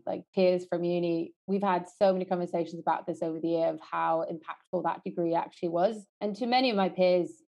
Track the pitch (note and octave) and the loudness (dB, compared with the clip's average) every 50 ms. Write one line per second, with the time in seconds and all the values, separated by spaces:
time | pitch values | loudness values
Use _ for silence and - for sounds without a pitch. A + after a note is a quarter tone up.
0 | - - F#3 F3+ - _ - F#3+ F#3 F3+ F3+ F3+ F3+ - F3 E3+ F3 F3 F3 F3 | -6 -6 -6 -6 -8 _ 0 4 4 4 4 2 0 -4 -4 -2 0 0 0 0
1 | F3 E3+ E3+ E3 E3 - - _ _ - G3 G3 G3+ G3 F3+ F3 F3+ - - - | 0 0 0 0 -2 -6 -10 _ _ -4 -2 0 0 0 0 0 -2 -4 -2 2
2 | G#3 F#3+ F#3 F#3 F#3 F#3 F#3+ F3 F3 F3 - E3+ E3 E3 F3 E3 D#3+ E3+ E3 - | 4 4 4 2 0 -2 -2 -2 -2 -2 -2 -2 -4 -4 -6 -4 -2 -2 -2 -2
3 | - - E3 D#3+ E3+ E3 D#3+ D#3+ D#3+ E3 E3+ E3 E3 E3 D#3+ D#3+ - - E3+ E3 | -2 -6 -6 -4 -4 -4 -4 -2 -2 0 0 2 2 0 -2 -4 -8 -6 -4 -2
4 | E3 E3 E3 E3 D#3+ - F3 D#3+ - E3+ E3 - _ - - F3 E3 E3 - F3+ | 0 0 0 0 -2 -4 -8 -10 -10 -12 -14 -14 _ -6 -4 -2 -2 -2 -4 -4
5 | - G3 - F3+ E3+ E3+ E3 E3+ - - - - F3+ E3+ E3 E3+ - A3+ A3 G#3+ | -8 -8 -4 -2 0 0 0 -2 -2 -4 -8 -6 -4 -2 0 2 2 2 0 -2
6 | G3 _ _ - G3+ G#3+ G3 - B3 A#3 B3 B3+ C4 B3+ G#3+ G3 F#3+ F3+ F3+ F#3 | -12 _ _ -6 -6 -6 -4 -4 -2 0 2 2 2 2 2 2 0 2 2 2
7 | F#3 F3+ F3+ F3+ E3+ D#3+ - - _ | 4 4 4 4 2 -2 -6 -16 _